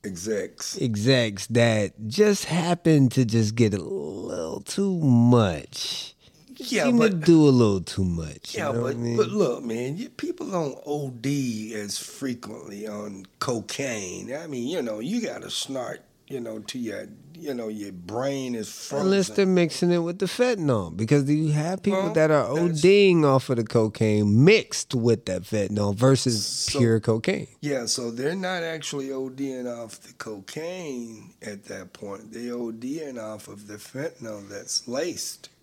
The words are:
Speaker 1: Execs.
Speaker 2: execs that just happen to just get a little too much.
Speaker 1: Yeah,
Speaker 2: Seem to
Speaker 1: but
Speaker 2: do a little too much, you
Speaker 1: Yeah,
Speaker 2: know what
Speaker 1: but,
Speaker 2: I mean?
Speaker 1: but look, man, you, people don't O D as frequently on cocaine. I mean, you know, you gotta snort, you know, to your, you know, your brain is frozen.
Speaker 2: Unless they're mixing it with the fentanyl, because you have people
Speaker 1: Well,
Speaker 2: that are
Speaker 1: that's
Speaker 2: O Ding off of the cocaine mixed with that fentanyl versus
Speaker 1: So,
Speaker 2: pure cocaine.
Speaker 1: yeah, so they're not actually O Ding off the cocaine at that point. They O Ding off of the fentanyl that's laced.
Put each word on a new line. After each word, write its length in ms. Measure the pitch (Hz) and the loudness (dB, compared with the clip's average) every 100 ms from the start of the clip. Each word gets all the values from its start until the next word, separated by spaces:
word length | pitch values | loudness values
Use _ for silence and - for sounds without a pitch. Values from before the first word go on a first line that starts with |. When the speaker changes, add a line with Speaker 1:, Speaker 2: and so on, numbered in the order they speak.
Speaker 1:
Execs. 760 | 104 90 98 107 90 - - - | -10 -8 -4 -4 -4 -10 -10 -4
Speaker 2:
execs 680 | 135 104 113 131 113 98 - | -2 0 2 4 2 -4 0
that 460 | 117 117 110 101 - 107 | 4 4 2 -2 -6 -6
just 380 | 147 208 202 - | 2 4 4 0
happen 640 | 160 170 175 165 151 131 | -2 0 0 4 6 6
to 140 | 131 120 | 4 2
just 300 | 113 107 113 | 2 2 2
get 180 | 113 | 2
a 80 | 98 | 2
little 800 | 80 98 73 95 95 - 80 - | -4 -8 -8 -10 -8 -8 -6 -8
too 380 | - - 196 180 | -8 -2 0 2
much. 1160 | 151 120 120 123 101 78 - - - - - _ _ _ _ 269 | 6 6 8 8 6 0 -8 -10 -8 -8 -12 _ _ _ _ -16
Speaker 1:
Yeah, 260 | 262 214 170 | -4 0 4
Speaker 2:
Seem 140 | 240 | 4
to 100 | 226 | 4
Speaker 1:
but 120 | 180 156 | 4 6
Speaker 2:
do 220 | 165 147 | 8 8
a 20 | |
little 320 | 127 113 98 | 8 6 4
too 220 | 85 - | -2 -2
much, 500 | 92 85 78 - - | -2 -2 -6 -12 -10
you 60 | 214 | -6
Speaker 1:
Yeah, 120 | 151 | -4
Speaker 2:
know 100 | 117 | -2
what 20 | |
Speaker 1:
but, 120 | 127 120 | -2 -4
Speaker 2:
I 40 | |
mean? 180 | 120 117 | -2 0
Speaker 1:
but 100 | - | 0
look, 340 | 208 156 - | 2 0 0
man, 340 | 117 113 127 160 | -6 -6 -6 -8
you, 120 | 240 | -10
people 380 | - 311 359 - | -10 -10 -8 -6
don't 260 | 185 151 - - | -4 -4 -8 -6
O 240 | 147 139 | -6 -6
D 640 | 120 131 143 127 107 107 | -6 -4 -2 -2 -6 -8
as 240 | 107 104 - | -8 -8 -10
frequently 880 | - - 131 123 98 110 - 101 107 | -10 -8 -8 -8 -10 -14 -14 -12 -10
on 380 | 104 104 98 95 _ | -10 -10 -14 -18 _
cocaine. 920 | - 117 101 - 139 110 92 92 101 139 | -4 -4 -6 -8 -6 -6 -8 -10 -10 -12
I 100 | 170 | -10
mean, 200 | 131 120 | -6 -4
you 140 | 175 | -4
know, 160 | 120 107 | -4 -6
you 220 | 127 233 | -6 -4
gotta 280 | 202 - - | -6 -10 -10
snort, 520 | - - 135 117 - _ _ _ | -8 -6 -8 -8 -12 _ _ _
you 120 | 135 | -10
know, 200 | 117 110 | -8 -10
to 180 | 104 127 | -10 -8
your, 300 | 113 101 101 - 139 165 | -6 -8 -12 -18 -20 -14
you 180 | 156 123 | -8 -6
know, 120 | 110 | -6
your 240 | 107 101 | -8 -10
brain 640 | 90 87 110 139 139 131 | -12 -8 -4 -4 -4 -6
is 160 | 120 107 | -6 -8
frozen. 380 | - - 143 190 | -12 -8 -2 2
Speaker 2:
Unless 220 | 196 190 | 2 0
they're 160 | 214 190 | 2 4
mixing 440 | 185 170 - 175 | 4 2 2 2
it 80 | 175 | 2
with 200 | 170 180 | 0 -4
the 80 | 185 | -4
fentanyl, 680 | - 247 220 151 117 87 82 | 0 0 2 2 0 0 -4
because 320 | 110 147 135 | 2 2 4
you 220 | 151 156 | 0 2
have 280 | 147 156 185 | 0 -2 -2
people 220 | 202 190 | 0 0
Speaker 1:
Well, 100 | 190 | 2
Speaker 2:
that 160 | 156 156 | 2 4
are 240 | 151 110 147 | 4 2 0
Speaker 1:
that's 240 | 170 156 | 0 4
Speaker 2:
O 20 | |
Ding 440 | 175 202 196 170 147 | 6 8 8 6 6
off 240 | 131 - | 4 2
of 80 | 120 | -2
the 60 | |
cocaine 840 | 110 117 110 - 110 104 104 107 156 | 2 2 2 2 2 4 6 8 8
mixed 480 | 214 - - - | 8 4 -8 -4
with 320 | 123 117 113 - | 0 2 2 0
that 160 | 92 | -6
fentanyl 540 | 90 107 98 104 101 101 | -4 -2 -2 0 0 4
versus 500 | 127 135 131 110 98 | 4 4 2 -2 -4
Speaker 1:
So, 320 | - - 143 | -4 -4 2
Speaker 2:
pure 200 | 120 113 | 4 4
cocaine. 480 | 113 113 147 196 - _ | 2 0 0 -4 -6 _
Speaker 1:
yeah, 260 | 147 135 113 | -4 -4 -4
so 240 | - 120 | -4 -6
they're 240 | 117 139 190 | -4 -4 -4
not 260 | 185 185 | -6 -4
actually 500 | 165 160 151 143 135 | -6 -8 -8 -8 -6
O 180 | 135 131 | -6 -8
Ding 380 | 127 139 127 123 | -8 -8 -6 -8
off 320 | 117 113 - | -10 -12 -16
the 120 | 101 | -20
cocaine 1200 | - 113 104 98 156 165 185 165 123 117 107 - _ | -16 -12 -12 -12 -10 -10 -10 -10 -10 -10 -16 -20 _
at 220 | - 101 - | -14 -14 -14
that 280 | 98 90 | -16 -16
point. 400 | - 101 98 - | -16 -14 -14 -14
They 180 | 110 120 | -12 -10
O 200 | 120 117 | -8 -8
Ding 460 | 113 123 156 147 123 | -10 -10 -10 -10 -10
off 300 | 110 107 - | -12 -14 -16
of 180 | 101 104 | -20 -18
the 100 | 104 | -18
fentanyl 680 | - 131 160 - 113 104 98 | -14 -10 -10 -10 -14 -14 -14
that's 400 | 101 - - - | -16 -6 -6 -4
laced. 640 | 127 175 - - - - _ | -4 -4 -6 -10 -12 -20 _